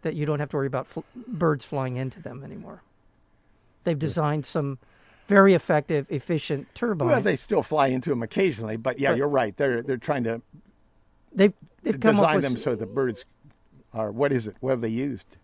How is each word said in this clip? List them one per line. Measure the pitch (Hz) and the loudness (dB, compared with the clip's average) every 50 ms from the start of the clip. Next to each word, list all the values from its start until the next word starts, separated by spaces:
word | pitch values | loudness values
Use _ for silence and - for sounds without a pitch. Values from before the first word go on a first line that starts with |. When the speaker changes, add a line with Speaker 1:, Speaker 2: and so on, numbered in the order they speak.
Speaker 1:
that | _ 165 156 | _ -6 -4
you | 165 147 | -4 -2
don't | 147 151 143 | -2 -2 -2
have | 143 139 | -4 -4
to | - 143 | -2 -4
worry | 135 139 | -2 -2
about | 131 127 131 _ | -2 -4 -6 _
fl-, | - 165 - _ _ 247 240 403 | -10 -12 -12 _ _ -18 -14 -10
birds | 247 160 170 160 151 135 - | -6 0 2 2 2 0 -4
flying | - - 139 135 127 123 123 | -6 -6 -4 -4 -4 -4 -4
into | 131 131 - - | -6 -6 -8 -10
them | 160 - 123 131 139 | -14 -14 -14 -12 -14
anymore. | 131 - - - - - - _ _ _ _ _ _ _ _ _ _ _ _ _ _ _ _ _ _ _ _ _ | -14 -14 -16 -16 -16 -18 -20 _ _ _ _ _ _ _ _ _ _ _ _ _ _ _ _ _ _ _ _ _
They've | 170 165 143 | -2 -2 0
Speaker 2:
Good. | 156 156 | -2 -2
Speaker 1:
designed | - 170 151 147 147 156 139 | -2 0 0 0 0 -2 -4
some | - - 160 147 139 135 - _ _ _ _ _ _ _ _ _ _ | -4 -4 -4 -4 -4 -6 -8 _ _ _ _ _ _ _ _ _ _
very | 202 202 196 196 190 | 6 8 8 8 8
effective, | 165 - - 170 151 147 - 165 147 135 - | 6 4 2 0 0 2 0 -2 -2 -2 -2
efficient | - 139 - - 175 151 - - 151 139 139 - _ | -6 -8 -4 -2 -2 -2 -2 -2 -4 -6 -6 -10 _
turbines. | - - 240 208 160 143 175 | -4 -4 -2 -2 0 2 4
Speaker 2:
Well, | 302 240 | 4 4
they | 185 202 170 | 4 0 -2
still | 131 - - 214 175 127 | -2 -2 0 0 0 0
fly | - 151 151 139 139 | 0 2 2 4 4
into | 127 131 127 170 | 2 0 0 -2
'em | 143 123 117 | -2 -2 -2
occasionally, | 113 - - 196 180 135 104 113 107 107 113 | -4 0 2 2 2 0 -2 -6 -6 -6 -4
but | 113 131 123 127 | -4 -4 -2 0
yeah, | 139 135 | 2 2
Speaker 1:
But | 123 117 | 2 2
Speaker 2:
you're | 139 147 | 2 2
right. | 143 135 120 107 95 | 2 2 0 0 -2
They're, | - 151 139 123 117 | 0 0 0 0 -2
they're | 117 131 135 120 | -2 -4 -4 -4
trying | - - 151 135 120 | -2 -2 -2 0 0
to | 113 113 117 - _ - - - _ _ _ _ _ _ _ _ _ _ _ _ _ - | -2 -4 -4 -8 _ -20 -20 -20 _ _ _ _ _ _ _ _ _ _ _ _ _ 2
Speaker 1:
They've, | 233 190 208 - _ - - _ _ - | 4 4 4 4 _ -20 -20 _ _ -4
they've | 320 220 135 | -4 -4 2
come | - - - | 4 4 4
up | - | 6
Speaker 2:
design | 165 160 156 147 | 4 4 4 2
Speaker 1:
with | 139 | 2
Speaker 2:
them | 135 123 | 0 -2
Speaker 1:
s- | 113 - | -2 -2
Speaker 2:
so | 143 123 | -4 -4
the | 104 113 | -4 -4
birds | 98 104 135 135 127 113 - - _ _ _ _ - _ _ _ _ _ - - _ - | -6 -4 -2 -2 -2 -2 -6 -12 _ _ _ _ -20 _ _ _ _ _ -20 -20 _ -8
are, | 113 110 104 | -6 -6 -6
what | 104 113 143 143 | -2 0 0 2
is | 139 127 110 107 | 2 0 -2 -4
it? | 95 - | -10 -8
What | - 131 | -2 -2
have | 135 123 | -2 0
they | 117 113 | -2 -2
used? | 113 117 131 147 123 95 - _ - - | -2 -2 -4 -4 -6 -8 -12 _ -20 -20